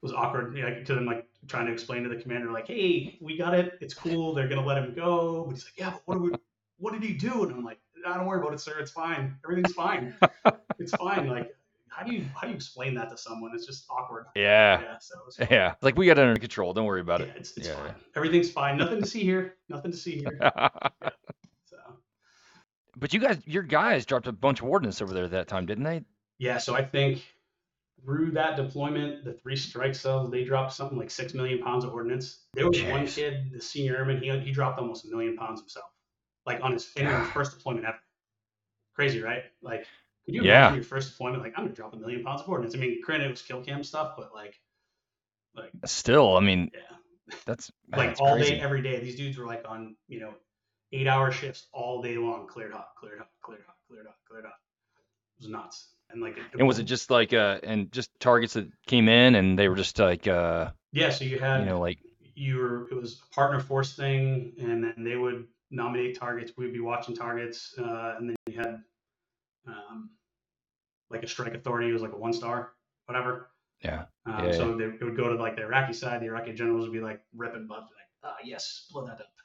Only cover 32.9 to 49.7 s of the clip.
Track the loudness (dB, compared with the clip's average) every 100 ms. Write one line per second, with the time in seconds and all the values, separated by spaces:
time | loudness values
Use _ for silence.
32.9 | 0 -2 -2 -4 -2 -6 -8 -10 -4 -2
33.9 | 0 0 -2 0 -4 -2 -2 -2 -2 -6
34.9 | -8 -8 -4 -4 -4 -8 -10 -14 -18 -18
35.9 | _ _ _ _ _ -6 -2 0 -2 -4
36.9 | -2 0 2 0 -2 -2 -4 -6 -4 -4
37.9 | -8 _ _ _ _ _ _ _ _ _
38.9 | -2 0 0 -4 -6 -8 _ -10 -10 -10
39.9 | -20 _ _ -6 0 8 12 10 8 -2
40.9 | -6 -6 -6 -6 -4 -6 -6 -6 -6 -14
41.9 | -12 -8 -6 -6 -8 -4 -4 -4 -2 -2
42.9 | -2 -2 -2 -2 -4 -10 -12 -8 -8 -6
43.9 | -4 -6 -6 -16 -16 -18 -20 _ _ _
44.9 | _ _ _ _ _ _ -18 -18 -14 -8
45.9 | -4 6 8 10 8 6 4 0 -6 -20
46.9 | -20 _ _ _ -16 -10 -10 -10 _ _
47.9 | -2 0 4 4 6 4 2 0 -2 -2
48.9 | -4 -6 -8 -8 -8 -8 -10 -10